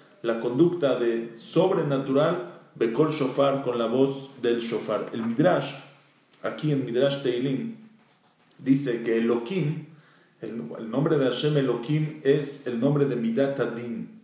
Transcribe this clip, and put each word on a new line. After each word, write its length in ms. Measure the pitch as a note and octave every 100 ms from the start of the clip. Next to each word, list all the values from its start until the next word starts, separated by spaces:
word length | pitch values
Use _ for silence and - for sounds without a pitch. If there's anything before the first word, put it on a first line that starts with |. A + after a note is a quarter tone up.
| - -
la 180 | A#2 A2+
conducta 580 | A#2+ B2+ E3+ - C#3 A#2
de 320 | A#2 A2+ A2+ -
sobrenatural, 1120 | - D#3+ F#3+ E3+ D3 C3+ C#3 C3+ D#3+ F3 - - -
Bekol 360 | - A#2 A2+ D3+
Shofar, 520 | - C3 C#3 C#3 C3+
con 160 | B2+ A#2+
la 60 |
voz 460 | A2+ B2+ C3+ - - -
del 200 | A#2+ A#2
shofar. 500 | - A2 - G#2 -
El 140 | A#2+ A2+
Midrash, 480 | A#2+ F3 D3+ - - - - _ _ _ -
aquí 300 | G#2+ A2+ D3+
en 140 | C3+ A#2+
Midrash 360 | A#2+ C#3 -
Teilim, 540 | B2+ B2 C#3 C3 A2+ - - _ _ _ _ _ _ -
dice 440 | C3 C#3 C3 A#2
que 160 | A#2 A2+
Elohim, 720 | A2+ A#2+ - F#3+ D3 E3 - - _ _ _ _
el, 220 | A2 A2+ A2+ -
el 120 | A2
nombre 280 | B2+ D#3+ D3+
de 80 | C3
Hashem 280 | - D3+ C#3+
Elohim 640 | B2+ A#2 - D3+ D3+ -
es 420 | C3+ D3+ - - B2+
el 140 | A#2
nombre 240 | C#3 C#3+
de 120 | C#3 A#2+
Midat 440 | A2+ A#2 C#3 B2+
Adin, 600 | A2+ A2+ A#2 G#2 - -